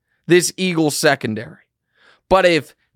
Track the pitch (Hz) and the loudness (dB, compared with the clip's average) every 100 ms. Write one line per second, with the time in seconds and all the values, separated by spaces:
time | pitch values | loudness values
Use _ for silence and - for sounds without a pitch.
0 | _ _ - 175 175 - 185 165 151 - | _ _ 0 2 2 -4 -4 -2 -2 0
1 | 156 139 117 107 113 - _ _ _ _ | -2 -2 -4 -8 -12 -20 _ _ _ _
2 | _ _ - 185 180 160 - _ _ | _ _ -2 2 2 2 -4 _ _